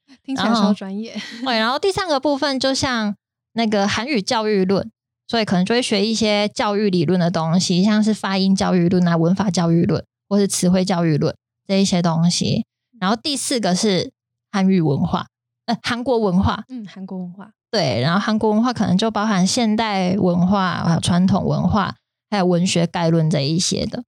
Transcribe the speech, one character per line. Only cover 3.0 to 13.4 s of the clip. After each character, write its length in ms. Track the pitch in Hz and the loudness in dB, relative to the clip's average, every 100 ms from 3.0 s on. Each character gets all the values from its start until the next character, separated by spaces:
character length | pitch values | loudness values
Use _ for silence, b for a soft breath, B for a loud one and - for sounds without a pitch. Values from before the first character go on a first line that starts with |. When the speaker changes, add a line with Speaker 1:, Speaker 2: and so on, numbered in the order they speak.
| 208 202 _ _ _ | -2 -6 _ _ _
Speaker 2:
那 120 | 220 226 | -2 0
个 220 | 208 202 | 2 0
韩 180 | 214 247 | -2 -2
语 140 | 247 | -2
教 260 | 202 233 214 | -2 -2 0
育 180 | 202 | 2
论， 260 | 185 196 226 - _ _ - | 2 0 -2 -12 _ _ -4
所 100 | 233 | -2
以 40 | |
可 100 | 208 | 0
能 100 | 180 | 0
就 100 | 185 | 2
会 80 | 233 | 0
学 220 | 247 202 | 0 0
一 100 | 214 | 0
些 340 | 220 214 208 208 | 0 0 2 0
教 260 | - 220 | -2 -2
育 140 | 202 214 | 0 2
理 160 | 180 | 2
论 160 | 156 185 | 2 2
的 100 | 170 | 0
东 300 | 180 160 180 | 0 0 0
西， 240 | 175 175 | 2 2
像 180 | 208 214 | 2 2
是 120 | 214 | 2
发 240 | 208 202 196 | 0 -2 0
音 180 | 196 196 | 2 2
教 180 | 185 | 2
育 140 | 180 170 | 2 2
论 180 | 180 175 | 2 2
啊、 100 | 165 | 2
文 180 | 165 | 2
法 160 | 190 214 | 2 0
教 200 | 180 170 | 0 2
育 140 | 170 | 2
论 180 | - - - _ - | 2 -2 -6 _ -2
或 100 | 202 | 0
是 100 | 196 | 0
词 220 | - 180 | 0 2
汇 140 | 185 | 2
教 200 | 185 175 | 2 0
育 140 | 170 147 | 2 2
论 180 | - - _ _ - | 0 -4 _ _ -2
这 140 | 190 | 0
一 40 | |
些 160 | 196 175 | 2 2
东 300 | 170 165 175 | 0 2 0
西。 340 | - - - - _ _ 226 | 0 -2 -2 -4 _ _ -6
然 120 | 185 | -4
后 60 | 233 | -4
第 140 | 320 | -4
四 240 | 277 | -6